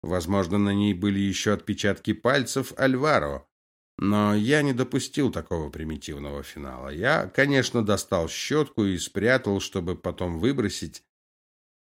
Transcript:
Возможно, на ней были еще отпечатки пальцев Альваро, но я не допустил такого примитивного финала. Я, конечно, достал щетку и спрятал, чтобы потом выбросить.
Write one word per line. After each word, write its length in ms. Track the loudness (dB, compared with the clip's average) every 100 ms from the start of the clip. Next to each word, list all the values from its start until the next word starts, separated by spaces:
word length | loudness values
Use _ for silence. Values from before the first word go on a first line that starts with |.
Возможно, 560 | 0 -2 2 0 2 2
на 140 | 2
ней 220 | 2 2
были 240 | 2 0 0
еще 360 | 0 0 0
отпечатки 580 | 0 -2 -2 0 -2 -4
пальцев 600 | 0 2 2 0 -4 -6 0
Альваро, 680 | 0 2 2 2 0 -6 -10 _ _ _ _ -2
но 360 | 2 4 4
я 280 | 2 2 2
не 100 | 2
допустил 600 | 0 0 -2 -2 0 0
такого 380 | -2 -4 -6 -6
примитивного 720 | -8 -8 -8 -8 -10 -8 -8
финала. 460 | -10 -12 -12 -10 -10
Я, 380 | -2 0 0 0
конечно, 580 | 2 4 4 4 0
достал 440 | 2 0 2 -2 0
щетку 560 | -4 -2 0 0 0
и 120 | 0 0
спрятал, 640 | -4 0 2 2 2 -2
чтобы 360 | -2 -4 -4 -6
потом 420 | -6 -4 -4 0
выбросить. 640 | 0 2 -2 -4 -10 -12 _ _ _ _ _ _ _ _ _